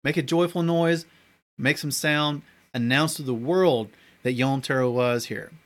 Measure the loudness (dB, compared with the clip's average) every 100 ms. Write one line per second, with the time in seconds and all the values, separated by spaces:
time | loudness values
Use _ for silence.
0 | -2 -2 0 0 2 0 0 2 2 0
1 | -4 _ _ _ _ -4 -2 -2 -4 -4
2 | 0 0 0 -4 -12 _ _ -4 0 2
3 | 2 -2 -4 -4 0 4 4 2 -2 -14
4 | -20 _ -4 0 0 0 0 0 2 2
5 | 0 0 -4 -10 -10 -20